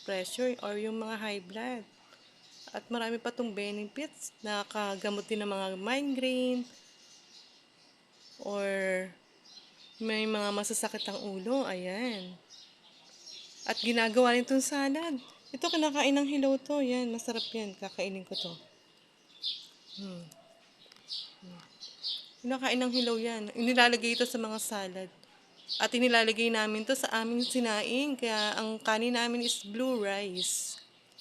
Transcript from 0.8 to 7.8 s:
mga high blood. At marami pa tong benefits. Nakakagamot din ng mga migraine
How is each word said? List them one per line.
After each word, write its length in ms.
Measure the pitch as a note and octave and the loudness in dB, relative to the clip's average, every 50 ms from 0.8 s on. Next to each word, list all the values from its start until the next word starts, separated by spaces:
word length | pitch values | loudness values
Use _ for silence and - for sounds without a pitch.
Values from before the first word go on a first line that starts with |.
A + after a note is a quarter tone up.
| G#3+ A3 A3 A3 | -2 -2 -2 -4
mga 160 | A3 A3 A3+ G#3 A3 | -4 -4 -6 -6 -4
high 160 | G#3+ G3+ G3+ | -4 -4 -6
blood. 480 | F3+ F3+ G3 A3 A#3 B3+ B3+ A#3 G3 - - - - - - - - - - - - - - - - - - | -6 -8 -8 -6 -6 -6 -6 -6 -10 -12 -18 -20 -20 -20 -20 -20 -20 -20 -20 -20 -20 -20 -20 -20 -14 -10 -10
At 80 | G#3 - - | -10 -6 -4
marami 320 | A#3 A#3 A3+ A3+ A#3 A3+ - | -4 -2 -2 -2 -2 -2 -4
pa 80 | A#3+ | -4
tong 240 | B3 - B3 A3+ G3 | -4 -4 -4 -4 -2
benefits. 800 | G3+ G3+ G#3 G#3 G#3 G#3+ G3+ - C4+ D4+ D4+ - - - - - - - | -4 -4 -4 -4 -6 -6 -8 -8 -8 -8 -8 -10 -12 -14 -14 -12 -10 -6
Nakakagamot 800 | G#3+ G#3 G3+ G3+ - - G#3+ G#3 G3+ G3 F#3+ F#3 G#3 G#3 G3+ G3+ - | -4 -2 -2 -2 -2 -2 -2 -2 -2 -2 -2 -2 -2 -2 -2 -2 -2
din 160 | A3 G#3 G#3 | -2 -2 -2
ng 40 | G#3 | -2
mga 160 | G3 G3 F#3+ F#3+ F#3+ F#3 | -2 -2 -2 -2 -4 -4
migraine 880 | F#3+ A3 B3+ C#4 C#4+ C#4 C4+ C4 B3+ B3+ B3+ B3+ B3+ B3+ B3+ B3 A#3+ - - - - - - - - - - - - - - - - - - - - _ _ - | -2 -2 0 0 0 0 0 0 0 2 2 2 2 2 2 0 -2 -6 -10 -20 -20 -20 -20 -20 -20 -20 -20 -20 -20 -20 -20 -20 -20 -20 -20 -20 -20 _ _ -20